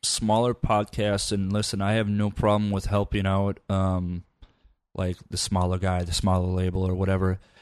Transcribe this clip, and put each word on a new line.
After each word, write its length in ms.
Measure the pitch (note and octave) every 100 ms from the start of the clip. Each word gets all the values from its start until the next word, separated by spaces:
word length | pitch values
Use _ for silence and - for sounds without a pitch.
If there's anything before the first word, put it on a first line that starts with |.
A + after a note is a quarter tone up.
smaller 500 | - - A2 A2 B2
podcasts, 800 | A#2 - G#2 G#2 - G#2 G2+ -
and 200 | G2+ F#2+
listen, 280 | G#2 - G2
I 120 | G2
have 140 | A2 G#2
no 220 | G#2 G#2
problem 400 | - G#2+ G#2 G#2
with 160 | G2 -
helping 400 | G#2 G2+ G#2 G2
out, 320 | G2 G2+ F#2 -
um, 540 | G2 F#2+ F#2 F2 F2 - _ - _ _ _ _
like, 220 | - F#2 F2 -
the 60 | F#2
smaller 420 | - F#2+ F2+ F2+
guy, 260 | F#2+ F2+
the 100 | E2+
smaller 320 | - G2 F#2 F2+
label 380 | F#2 F#2 F#2 F#2
or 80 |
whatever. 460 | F#2 F#2+ F#2 F#2 F#2 - _